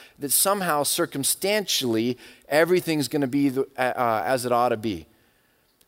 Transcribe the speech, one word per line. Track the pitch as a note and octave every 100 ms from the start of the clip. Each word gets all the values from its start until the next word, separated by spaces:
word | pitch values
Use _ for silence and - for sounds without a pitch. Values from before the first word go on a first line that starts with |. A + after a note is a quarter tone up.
| - -
that | C#3
somehow | - G3 G3+ F3+ D3
circumstantially | C#3 - E3 C#3 C3 - F#3+ G#3+ F#3+ - B2+ A2+ A#2+ B2 - - -
everything's | D3 E3 F3+ E3 D#3 C3
gonna | D3+ C3+
be | C#3+ C#3+
the, | B2+ C3+ -
uh, |
uh, | B2+ - A#2+ A2
as | E2 C3
it | B2
ought | A#2+ B2
to | A2+
be, | A2 F2 D#2 _ _ _ _ _ _ _